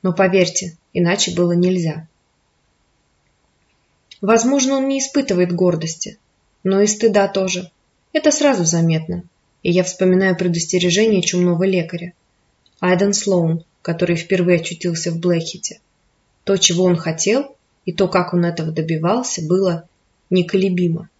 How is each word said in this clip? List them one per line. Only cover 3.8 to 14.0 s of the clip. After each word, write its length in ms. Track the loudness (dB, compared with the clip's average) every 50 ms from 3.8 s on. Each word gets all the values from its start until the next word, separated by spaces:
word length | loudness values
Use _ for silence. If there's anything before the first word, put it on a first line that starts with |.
| _ _ _ _ _ _ -14 _
Возможно, 560 | 0 2 2 4 4 2 2 2 2 0 0
он 140 | 0 0 -2
не 100 | -2 -2
испытывает 540 | -4 -2 -2 -2 0 0 0 0 0 0 0
гордости, 640 | 2 2 2 2 0 -4 -8 -8 -10 -12 -14 -14 _ _ _ _ _ _ _ _ _ _
но 180 | 0 2 2
и 60 | 2
стыда 420 | 2 0 0 0 2 2 2 0 0
тоже. 420 | 0 -4 -4 -2 -6 -8 -10 -14 _ _ _ _ _ _ _ _
Это 200 | -6 0 2 2
сразу 340 | 2 4 2 0 2 2 0
заметно. 580 | 0 2 2 2 2 0 0 -2 -6 -8 -10 -10 _ _ _ _ _ _ _ -2
И 80 | 0
я 140 | 2 2 0
вспоминаю 500 | 0 -2 0 2 2 4 4 2 2 0
предостережение 880 | 0 0 -2 -2 -2 -4 -2 -2 0 0 2 2 2 2 4 2 2
чумного 420 | 0 0 0 2 2 2 2 2 0
лекаря. 480 | 0 0 0 -2 -4 -8 -10 -10 -12 -16 _ _ _ _ _ _ _ _ _ _ _ _ _
Айден 320 | 0 0 2 2 2 0 0
Слоун, 500 | -2 0 0 0 2 2 0 -2 -4 -6 _ _ _
который 360 | _ -8 -2 -2